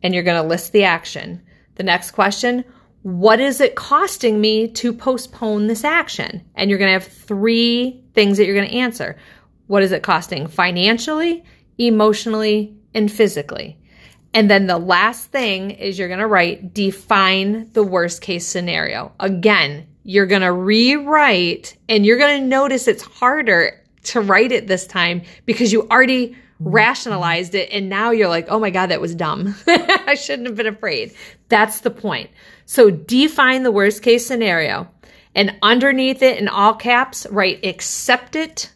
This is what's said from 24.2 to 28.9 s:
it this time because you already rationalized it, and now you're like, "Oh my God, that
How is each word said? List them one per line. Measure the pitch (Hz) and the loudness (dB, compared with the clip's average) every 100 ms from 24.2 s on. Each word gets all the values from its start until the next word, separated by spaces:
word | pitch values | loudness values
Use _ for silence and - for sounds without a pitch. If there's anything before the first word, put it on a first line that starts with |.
| 202 196 240 | 2 4 4
it | 240 208 | 0 -2
this | 185 - | -4 -4
time | 190 170 175 175 - - | -2 -2 -2 -8 -16 -4
because | 233 233 | 0 2
you | 220 220 | 2 2
already | 240 262 262 240 - _ _ | 2 4 2 -2 -8 _ _
rationalized | 156 202 220 269 240 202 170 170 180 190 | -2 2 2 0 -6 -4 -2 -2 -2 -4
it, | 180 | -4
and | 202 196 | -6 -6
now | 196 226 | -4 0
you're | 226 196 | 2 2
like, | 170 165 | 0 -2
"Oh | 220 | -2
my | 214 | -2
God, | 185 | -2
that | 185 | -2